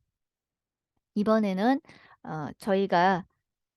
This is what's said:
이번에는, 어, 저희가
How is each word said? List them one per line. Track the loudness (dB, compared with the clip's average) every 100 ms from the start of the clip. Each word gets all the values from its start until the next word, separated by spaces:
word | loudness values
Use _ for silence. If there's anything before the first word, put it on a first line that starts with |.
| _ _ _ _ _ _ _ _ _ _ _
이번에는, | -4 0 2 0 0 0 0 -4 -20 -20 _
어, | -12 -10 -10 -8
저희가 | -2 0 2 2 2 2 -4 _ _ _ _